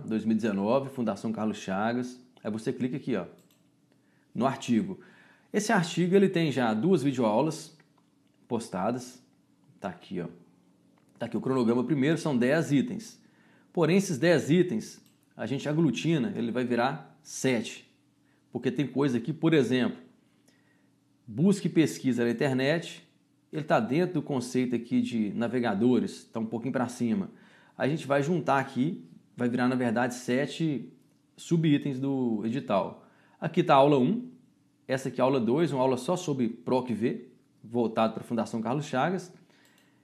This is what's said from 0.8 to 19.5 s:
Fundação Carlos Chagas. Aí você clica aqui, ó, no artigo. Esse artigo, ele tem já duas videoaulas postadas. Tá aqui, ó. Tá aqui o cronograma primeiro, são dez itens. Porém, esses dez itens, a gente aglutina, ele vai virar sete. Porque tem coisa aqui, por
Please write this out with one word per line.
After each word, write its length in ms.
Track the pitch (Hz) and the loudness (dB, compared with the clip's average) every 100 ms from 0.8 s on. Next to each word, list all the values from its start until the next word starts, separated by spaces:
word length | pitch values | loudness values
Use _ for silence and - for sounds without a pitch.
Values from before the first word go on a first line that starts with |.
| 131 | 0
Fundação 440 | - 110 101 117 | -4 -4 -4 -6
Carlos 260 | 107 110 101 | -4 -4 -4
Chagas. 600 | - 95 110 123 123 - - - | -4 -2 -2 -2 -6 -12 -20 -12
Aí 80 | 110 | -8
você 220 | 110 135 | -6 -6
clica 240 | 123 127 135 | -4 -4 -4
aqui, 180 | 135 | -4
ó, 120 | 104 85 - _ _ _ _ _ _ _ _ _ | -4 -6 -14 _ _ _ _ _ _ _ _ _
no 120 | - 131 | -2 -2
artigo. 520 | 127 - 110 95 92 - - - _ _ | 0 0 2 2 -6 -16 -20 -20 _ _
Esse 180 | 208 202 | -2 2
artigo, 460 | 208 170 - 175 196 | 2 2 0 4 4
ele 140 | 190 | 4
tem 200 | 165 160 | 4 0
já 220 | 127 117 | 2 2
duas 300 | 110 160 175 | 2 4 4
videoaulas 760 | 139 127 110 110 156 156 - - _ _ _ _ _ _ _ | 2 2 2 2 0 -2 -12 -20 _ _ _ _ _ _ _
postadas. 760 | 117 - 90 104 127 - - _ _ _ _ _ _ | -6 -4 -4 -2 -4 -8 -18 _ _ _ _ _ _
Tá 120 | 95 | -10
aqui, 280 | 87 - 92 | -10 -10 -8
ó. 100 | 82 - - _ _ _ _ _ _ _ | -8 -12 -20 _ _ _ _ _ _ _
Tá 80 | 117 | -6
aqui 100 | 110 | -4
o 60 | |
cronograma 420 | 127 131 110 123 | -2 2 2 2
primeiro, 320 | 123 147 139 160 | 2 0 2 0
são 180 | 160 | 0
dez 380 | 123 123 160 139 | 0 2 2 2
itens. 480 | 143 - - - - _ _ _ _ _ | 2 0 -4 -12 -20 _ _ _ _ _
Porém, 280 | 185 156 196 | 0 2 2
esses 180 | 196 127 | 2 2
dez 320 | 165 151 120 | 4 4 4
itens, 500 | 175 175 107 - - _ _ _ - | 4 4 -2 -6 -14 _ _ _ -10
a 80 | |
gente 240 | 117 135 143 | -6 -4 -2
aglutina, 640 | 151 160 110 151 160 107 | 2 2 2 0 0 0
ele 160 | 107 117 | -2 -4
vai 140 | 120 | -2
virar 540 | 123 117 127 156 - - | 0 0 0 -2 -10 -20
sete. 640 | - - 131 117 - - - _ _ _ _ _ _ | -16 -4 0 0 -2 -12 -20 _ _ _ _ _ _
Porque 200 | 120 135 | -6 -4
tem 160 | 127 135 | -2 -2
coisa 320 | 135 143 120 | 0 0 0
aqui, 120 | 135 | -2
por 220 | 151 160 | -2 2